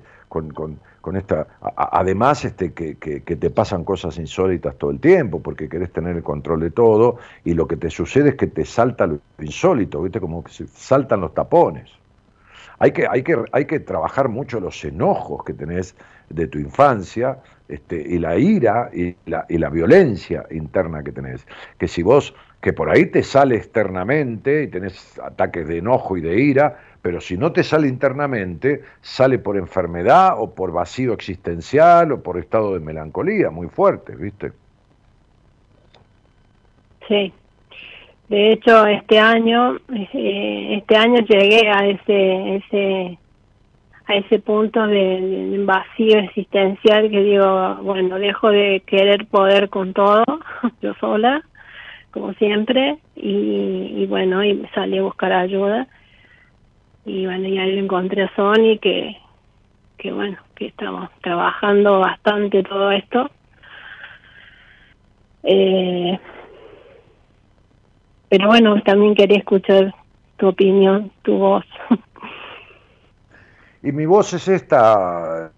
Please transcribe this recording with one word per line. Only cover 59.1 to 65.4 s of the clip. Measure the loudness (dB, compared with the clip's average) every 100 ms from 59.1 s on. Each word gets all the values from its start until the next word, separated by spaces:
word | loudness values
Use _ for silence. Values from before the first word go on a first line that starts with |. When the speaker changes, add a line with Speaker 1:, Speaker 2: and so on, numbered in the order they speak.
| -12 _ _ _ _ _ _ _ -14
Speaker 2:
que | -10
bueno, | -6 -8 -8 _ -16
que | -14
estamos | -12 -12 -10 -12 _
trabajando | -6 -2 -2 -2 0 4 4 4
bastante | 2 0 -2 0 0 0
todo | -2 -2 0
esto. | 0 -2 -4 -4 -8 _ _ -20 -20 -20 -20 -20 -20 _ -20 -20 _ _ _ _ _ _ _ _ _